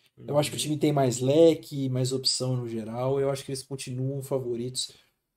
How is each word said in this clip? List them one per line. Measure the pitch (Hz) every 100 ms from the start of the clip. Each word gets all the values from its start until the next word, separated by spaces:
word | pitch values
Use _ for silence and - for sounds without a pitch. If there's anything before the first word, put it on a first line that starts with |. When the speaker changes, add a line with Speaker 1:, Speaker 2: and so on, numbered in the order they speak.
| _ _ 120
Speaker 1:
Eu | 143
acho | 147
que | 117
o |
Speaker 2:
Uhum. |
Speaker 1:
time | 147 151
tem | 151
mais | 147 131 113
leque, | 127 147 165 156 - 143 135
mais | 127 127
opção | 131 131 - 127 127
no | 117
geral. | 113 110 117 131 139
Eu | 139
acho | 135
que | -
eles | 131
continuam | - 135 - 127 131 139
favoritos. | 131 135 120 117 127 127 - - _ _ _